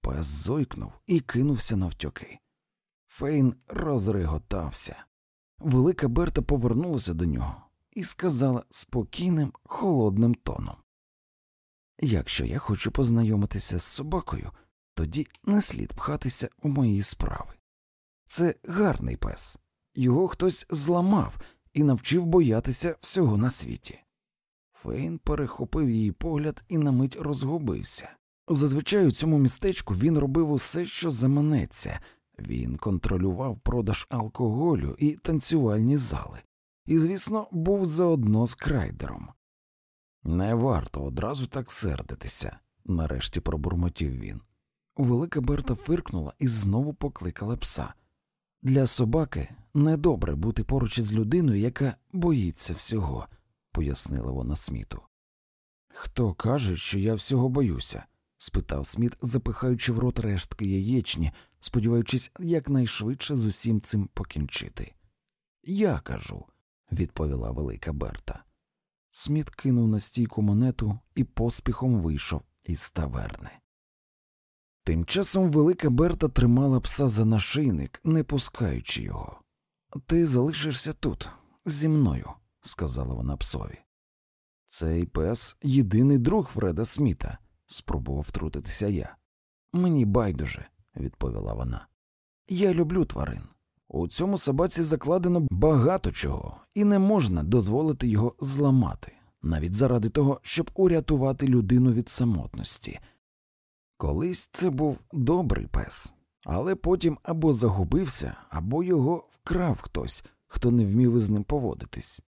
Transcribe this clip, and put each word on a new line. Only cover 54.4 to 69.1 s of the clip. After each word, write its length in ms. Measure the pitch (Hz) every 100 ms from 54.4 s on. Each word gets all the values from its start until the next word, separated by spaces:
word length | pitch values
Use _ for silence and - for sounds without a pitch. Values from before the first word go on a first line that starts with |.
| 62 78
Сміту. 460 | - 58 52 - - _ _ _ _ _ _ _ _
"Хто 400 | - - - 117
каже, 420 | 90 - 147 110 87
що 220 | - 101
я 160 | 101
всього 340 | 110 - 135 127
боюся?" 560 | 131 123 69 - - - _ _ _
спитав 480 | - - - 71 69
Сміт, 300 | - 120 -
запихаючи 720 | 123 117 - - 127 123 -
в 60 | 113
рот 200 | 123 -
рештки 480 | 110 98 - - 101
яєчні, 680 | 95 98 127 - - 78 - _ _
сподіваючись 720 | - 120 110 117 110 131 - -
якнайшвидше 960 | 170 165 139 139 117 - 107 139 - 143
з 80 |
усім 360 | 110 - 120 107
цим 260 | - 107 98
покінчити. 800 | - 95 - 69 - - - - _ _ _ _ _ _ _
"Я 380 | - 196 208 90
кажу", 460 | - 64 - 50 - _ _ _ _
відповіла 580 | 85 80 - 76 65 55
Велика 420 | 62 69 52 -
Берта. 520 | 71 58 - - - _ _ _ _ _ _ _